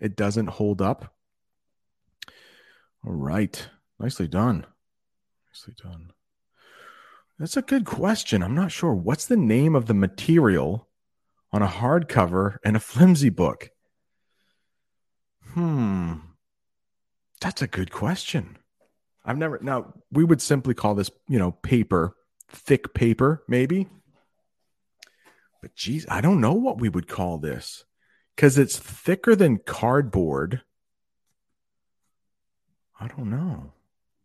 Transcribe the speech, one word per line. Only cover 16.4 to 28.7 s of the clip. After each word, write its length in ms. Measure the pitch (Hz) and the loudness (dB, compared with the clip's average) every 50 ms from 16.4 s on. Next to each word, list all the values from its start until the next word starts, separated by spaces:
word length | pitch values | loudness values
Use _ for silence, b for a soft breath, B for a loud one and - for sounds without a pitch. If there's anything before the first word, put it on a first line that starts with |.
| _ _ _ _ _ _ _ _ _ _ _ _ _ _ _ _ _ _ _ _ | _ _ _ _ _ _ _ _ _ _ _ _ _ _ _ _ _ _ _ _
That's 220 | - 185 - - | -8 -8 -6 -6
a 40 | 135 | -6
good 240 | - - 92 92 - | -6 -4 -6 -6 -6
question. 680 | - - 104 131 185 - - - - 104 92 - - - _ _ _ _ _ _ _ _ _ _ _ _ _ | -6 -4 -4 -2 -2 -4 -6 -6 -6 -6 -6 -8 -14 -20 _ _ _ _ _ _ _ _ _ _ _ _ _
I've 140 | - 123 147 | -6 -4 -4
never, 200 | 160 156 139 - | -4 -6 -6 -6
now, 340 | - 135 135 120 - - - - _ _ | -6 -4 -4 -4 -6 -8 -16 -20 _ _
we 120 | - 147 165 | 2 2 4
would 160 | 165 165 127 | 4 4 2
simply 340 | - - 147 135 120 131 117 | 2 0 0 0 0 -2 -2
call 200 | - - 104 104 | 0 0 0 0
this, 160 | 101 98 - - _ _ - | 0 -2 -4 -8 _ _ -2
you 100 | 139 113 | 0 2
know, 140 | 92 90 | 2 0
paper, 640 | - - - - 131 117 104 - 95 87 80 95 - _ _ _ _ - _ _ | -2 -4 -2 0 2 2 2 2 0 0 0 -2 -4 _ _ _ _ -20 _ _
thick 460 | - - - - 143 131 - - - | -20 -10 0 2 2 2 2 -4 -2
paper, 480 | - 127 117 110 - 127 143 160 156 - - | 0 2 2 2 2 2 2 0 -2 -4 -2
maybe. 400 | 120 123 131 139 175 196 190 190 _ _ _ _ _ _ _ _ _ _ _ _ _ _ _ _ _ _ _ _ _ _ - b b b b b b b b b b _ | 0 0 0 0 0 -2 -4 -6 _ _ _ _ _ _ _ _ _ _ _ _ _ _ _ _ _ _ _ _ _ _ -20 b b b b b b b b b b _
But 140 | - - - | -20 -20 -14
geez, 320 | - - 98 135 156 - - | -10 -8 -6 -6 -6 -6 -6
I 120 | - 90 | -4 0
don't 200 | 107 170 202 160 | 2 4 4 4
know 140 | 110 110 170 | 4 4 2
what 240 | 226 254 269 - 107 | 2 0 -2 -2 -2
we 100 | 120 107 | -2 -2
would 200 | 80 90 - - | -2 -2 -6 -6
call 300 | - - 90 87 85 78 | -6 -6 -4 -4 -4 -6
this 460 | 76 78 65 64 - - - - - _ _ _ _ _ _ _ _ _ _ | -6 -8 -8 -8 -12 -14 -18 -20 -20 _ _ _ _ _ _ _ _ _ _
'cause 200 | - 151 143 127 | 4 4 6 6
it's 220 | 143 135 - | 4 2 2